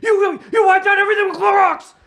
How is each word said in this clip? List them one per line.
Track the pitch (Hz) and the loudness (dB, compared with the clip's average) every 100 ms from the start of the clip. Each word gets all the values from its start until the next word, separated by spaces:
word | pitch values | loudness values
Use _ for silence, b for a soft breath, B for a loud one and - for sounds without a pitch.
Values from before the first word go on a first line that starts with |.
You, | 453 403 392 320 - | 0 0 0 -4 -6
you | 453 392 | 0 2
wiped | 381 392 | 2 2
out | 403 | 0
everything | 403 415 392 | 0 -2 -2
with | 339 | -2
Clorox! | 403 403 381 320 - _ | 0 2 0 -2 -12 _